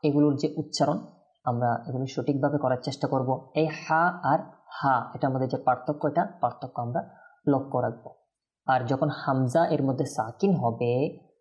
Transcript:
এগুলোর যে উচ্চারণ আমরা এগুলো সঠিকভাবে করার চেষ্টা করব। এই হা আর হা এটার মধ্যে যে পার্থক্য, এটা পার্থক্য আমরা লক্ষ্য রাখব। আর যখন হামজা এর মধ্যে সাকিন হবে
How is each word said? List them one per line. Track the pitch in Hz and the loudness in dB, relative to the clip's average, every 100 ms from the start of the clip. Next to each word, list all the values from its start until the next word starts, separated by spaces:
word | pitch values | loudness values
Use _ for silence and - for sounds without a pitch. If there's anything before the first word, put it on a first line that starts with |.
এগুলোর | 151 143 147 131 | 2 4 4 2
যে | - - | -2 -4
উচ্চারণ | 143 - 147 151 - - _ _ | -8 -2 0 0 -6 -20 _ _
আমরা | - 120 120 120 - | -4 0 0 -2 -4
এগুলো | 127 131 | -6 -4
সঠিকভাবে | - 131 143 143 143 | -4 -2 0 0 0
করার | 135 127 | 0 0
চেষ্টা | - 131 - | -2 -6 -2
করব। | 131 127 131 - | 0 0 -4 -2
এই | 151 156 | 0 0
হা | - - 160 175 180 | -2 -2 2 2 0
আর | 139 160 - - _ - | 0 0 -2 -18 _ -2
হা | - 127 117 | 2 2 0
এটার | 120 139 | -4 -2
মধ্যে | 131 127 | 0 -2
যে | 127 | 0
পার্থক্য, | - 123 - 151 151 | 0 0 -2 -2 0
এটা | 147 196 - | 0 -2 -2
পার্থক্য | 120 - 123 - | -4 -4 -12 -8
আমরা | 120 120 - - - _ - | -4 -4 -6 -18 -20 _ 2
লক্ষ্য | 135 139 127 | 2 2 -2
রাখব। | 120 120 - - _ _ _ _ - | -2 -6 -16 -20 _ _ _ _ 0
আর | 131 120 | 0 2
যখন | 135 151 | 0 0
হামজা | - - 131 131 165 170 | -2 -2 0 2 4 4
এর | 147 | 2
মধ্যে | 135 135 | 0 0
সাকিন | 139 - 113 - 196 | -2 -2 -6 0 2
হবে | 165 117 117 120 123 156 - _ _ | 4 2 0 0 2 0 -4 _ _